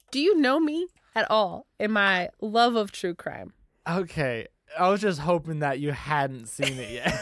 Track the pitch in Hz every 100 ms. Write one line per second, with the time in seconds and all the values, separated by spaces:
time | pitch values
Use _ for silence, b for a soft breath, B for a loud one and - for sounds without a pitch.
0 | _ 262 330 370 262 277 311 311 359 -
1 | _ 226 - 220 190 165 - - 214 214
2 | 196 185 175 - 214 220 240 233 202 -
3 | 190 175 - - 90 - _ _ - 175
4 | 175 165 135 117 - _ _ 160 180 196
5 | 202 156 151 175 151 156 147 135 147 135
6 | 143 151 139 131 113 - 139 131 110 117
7 | 131 -